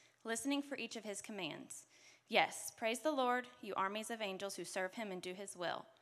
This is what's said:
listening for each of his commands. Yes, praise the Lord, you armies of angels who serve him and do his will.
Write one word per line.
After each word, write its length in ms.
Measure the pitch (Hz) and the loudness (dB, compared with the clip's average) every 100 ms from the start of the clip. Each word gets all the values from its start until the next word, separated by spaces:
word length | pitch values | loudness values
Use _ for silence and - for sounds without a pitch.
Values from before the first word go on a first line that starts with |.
| - _ 226 | -20 _ -4
listening 380 | 226 277 285 | -2 2 0
for 120 | 285 269 | 0 -4
each 160 | 226 226 | -4 -6
of 80 | |
his 180 | 208 202 | -6 -6
commands. 640 | - 208 156 - - - - - - - - | -6 -4 -4 -4 -8 -14 -16 -20 -20 -18 4
Yes, 440 | 214 - - - - | 6 6 4 -8 -2
praise 260 | 226 233 | 0 2
the 100 | 311 | 2
Lord, 340 | 277 247 247 247 - | 4 4 4 0 -10
you 140 | 220 - | -4 0
armies 320 | 190 214 214 | 2 0 -2
of 100 | 226 | -2
angels 360 | 202 185 196 190 | -2 -2 -4 -4
who 80 | |
serve 320 | 175 196 185 240 | -4 0 -2 -2
him 160 | 208 | -4
and 100 | 180 | -4
do 140 | 180 185 | -6 -6
his 200 | 196 175 | -8 -2
will. 300 | 170 - - - | 0 0 -4 -18